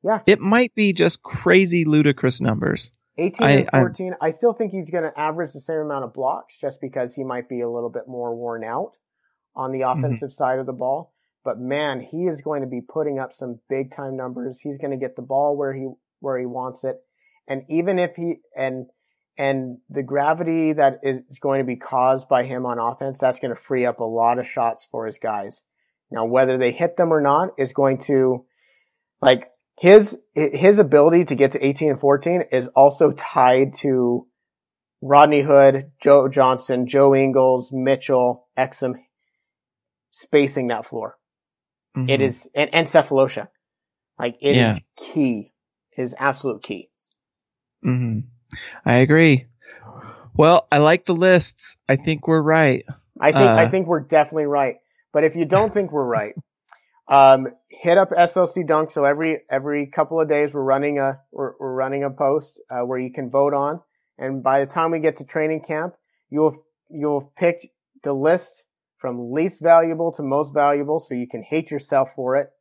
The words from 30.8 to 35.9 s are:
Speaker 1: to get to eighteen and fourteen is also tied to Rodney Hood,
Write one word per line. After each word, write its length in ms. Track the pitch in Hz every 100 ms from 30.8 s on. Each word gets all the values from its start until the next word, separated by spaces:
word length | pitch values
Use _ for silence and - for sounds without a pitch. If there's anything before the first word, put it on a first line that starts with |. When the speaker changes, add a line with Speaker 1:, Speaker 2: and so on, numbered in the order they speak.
| 156 147 151 170
Speaker 1:
to 100 | 165
get 160 | 131 135
to 120 | - 135
eighteen 240 | 139 156
and 80 | 135
fourteen 460 | 139 139 165 180 -
is 160 | 131 123 -
also 340 | 139 139 151
tied 640 | 139 - - 127 127 135 139
to 480 | 143 127 123 120 - _ _ _ _ _ _ _
Rodney 400 | 135 143 151 147
Hood, 480 | 143 139 139 135 139